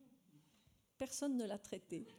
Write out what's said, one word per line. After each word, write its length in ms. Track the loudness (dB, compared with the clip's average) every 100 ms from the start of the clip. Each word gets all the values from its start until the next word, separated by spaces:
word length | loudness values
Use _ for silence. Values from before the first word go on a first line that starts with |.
| -20 -20 -20 -20 -20 -20 -20 -20 _ -4
Personne 400 | -2 2 4 4
ne 80 |
l'a 140 | 2 0
traité. 480 | -2 -6 -2 -4 -4